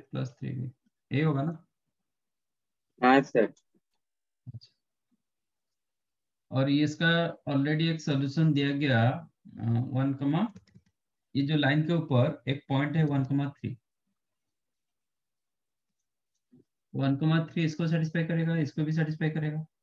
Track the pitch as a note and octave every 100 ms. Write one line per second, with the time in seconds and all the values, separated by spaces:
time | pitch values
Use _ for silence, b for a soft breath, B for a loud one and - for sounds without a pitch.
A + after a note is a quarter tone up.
0 | - C3 B2+ - C3+ B2+ B2+ - _ _
1 | - C3 D#3 C3+ D#3 D#3+ _ _ _ _
2 | _ _ _ _ _ _ _ _ _ -
3 | B2+ C3+ C#3 A#2+ G2+ - _ _ _ _
4 | _ _ _ _ - - - _ _ _
5 | _ _ _ _ _ _ _ _ _ _
6 | _ _ _ _ - C3 C#3 C#3+ D3+ D3+
7 | E3+ E3 E3 - - C#3 C#3+ D#3 E3 D#3+
8 | - C#3 C#3 D#3+ D#3+ C#3+ C#3 C#3 D3 A#2
9 | A#2 - - _ - - A2+ A#2 C3 B2+
10 | C#3 C#3 C#3 D#3+ A3+ - _ - _ _
11 | _ _ _ C#3 C#3 D#3 C#3 D3+ D#3 E3+
12 | - B2 B2+ - C3 C#3 - C3+ D3 D#3+
13 | D3+ C#3 C3 C#3 C#3+ - G2+ - _ _
14 | _ _ _ _ _ _ _ _ _ _
15 | _ _ _ _ _ _ _ _ _ _
16 | _ _ _ _ _ - _ _ _ C3
17 | C3+ C#3 D#3+ D#3+ D#3+ E3+ D#3 - E3 E3
18 | D#3+ E3+ E3 E3 D#3+ E3 C#3+ - D3+ D#3+
19 | D#3 D#3 D#3 D#3 D3+ D#3 D#3 _